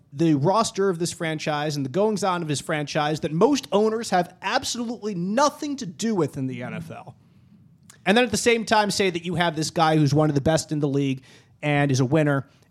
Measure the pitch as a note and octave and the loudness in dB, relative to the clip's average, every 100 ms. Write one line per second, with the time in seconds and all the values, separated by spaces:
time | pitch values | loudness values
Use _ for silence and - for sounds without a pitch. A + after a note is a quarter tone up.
0 | _ C#3 E3 D3 D3 G3+ A3 - G3 E3+ | _ 0 2 4 4 2 0 0 -2 0
1 | E3+ - E3 D#3 D#3 D3 D3+ D3 C3 D3 | -4 -4 -6 -4 -4 -2 -2 -4 -4 0
2 | G#3+ G#3 F#3+ F3 E3 C#3+ - D#3 D3 D#3+ | 0 0 -2 -2 -2 -4 -2 -4 -2 -2
3 | D3+ D#3 D#3+ D#3+ A3+ C#4 - G3+ G#3+ A3 | -2 -2 -4 2 2 2 0 0 0 -2
4 | A#3 F#3 F3 - F#3+ F#4 - A3+ A#3 A#3+ | 0 0 0 -6 -4 -2 -4 -6 -6 -6
5 | G#3 F#3 F3+ A3 D4 C#4+ D4+ C4+ F#3+ E3+ | -6 -4 -2 2 2 0 -8 -8 -8 -6
6 | A3 G#3 F3 D3 C3 B2 B2 A2 A2 A#2 | -2 0 0 -2 -8 -6 -8 -10 -12 -14
7 | B2 - _ _ _ - _ _ _ - | -18 -20 _ _ _ -20 _ _ _ -8
8 | - G#3+ B3 G3+ B3 A#3 G#3+ G#3+ G#3 - | 2 2 2 2 2 2 2 2 2 2
9 | G3 F3 E3+ E3 F3 D#3 D#3 - D#3+ D#3+ | 0 0 -4 0 0 0 -4 2 4 4
10 | D3 C#3+ D#3 C#3+ C3+ D#3+ - D3+ D3 C#3 | 4 4 4 2 2 0 0 -2 0 0
11 | C#3 C3+ - - _ _ D3 D3 C#3+ C3 | 0 -4 -8 -20 _ _ 0 2 2 2
12 | B2+ D#3+ D3 C#3 - _ _ | 2 2 2 0 -4 _ _